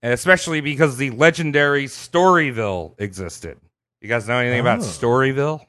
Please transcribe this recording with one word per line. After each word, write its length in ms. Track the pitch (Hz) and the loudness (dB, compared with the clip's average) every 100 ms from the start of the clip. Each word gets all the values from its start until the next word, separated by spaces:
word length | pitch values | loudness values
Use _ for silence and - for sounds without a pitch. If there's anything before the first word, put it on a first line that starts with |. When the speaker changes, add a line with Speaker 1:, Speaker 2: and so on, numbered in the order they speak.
Speaker 1:
and 80 | 117 | -2
especially 480 | 120 175 185 - 160 | -2 2 2 2 -4
because 340 | 143 143 156 123 | -4 0 0 0
the 140 | 139 | -6
legendary 720 | 117 156 165 160 143 143 143 | 2 2 2 0 2 2 0
Storyville 1120 | 139 - - 170 185 180 151 117 107 92 80 - | -2 -10 -4 2 6 6 2 -2 -2 -4 -6 -8
existed. 600 | 101 92 90 - 82 65 _ _ _ _ | -8 -6 -10 -10 -14 -16 _ _ _ _
You 80 | 104 | -6
guys 180 | 117 104 | -4 -2
know 120 | 123 | -2
anything 220 | 123 123 | 0 0
about 180 | 123 123 | 2 0
Speaker 2:
Oh. 40 | |
Speaker 1:
Storyville? 840 | 160 82 120 123 131 135 143 156 | -2 -2 0 2 2 0 -2 -4